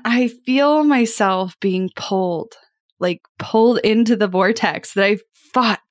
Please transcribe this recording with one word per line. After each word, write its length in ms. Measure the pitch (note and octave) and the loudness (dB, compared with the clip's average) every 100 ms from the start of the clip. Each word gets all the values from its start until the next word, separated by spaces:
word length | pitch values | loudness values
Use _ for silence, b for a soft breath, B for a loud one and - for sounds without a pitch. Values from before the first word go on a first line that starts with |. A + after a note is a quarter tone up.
I 240 | A#3 A#3+ B3 - - | -2 0 0 -4 -2
feel 380 | C4 C#4+ D4+ | 2 2 2
myself 760 | D4+ C4+ A3+ - G3+ F#3 F#3 - | 2 2 2 0 0 0 -4 -4
being 280 | G3 F#3 F#3 - | -2 -2 -4 -8
pulled, 580 | - F#3+ F#3 E3+ - - _ _ _ - | -4 -2 -2 -4 -8 -16 _ _ _ -6
like, 220 | F3+ F3 _ - | -6 -6 _ -16
pulled 400 | - A3 A3+ A#3 | -2 2 2 2
into 380 | G#3+ A3 A3+ A3 | 2 2 2 2
the 100 | G#3 | 0
vortex 680 | F#3 F#3+ F#3 G3+ - - - | 0 0 0 -2 -4 -6 0
that 100 | G3 | 0
I 140 | G#3 - _ _ | 0 -6 _ _
fought 260 | C4 A#3 G3+ _ | -2 0 -2 _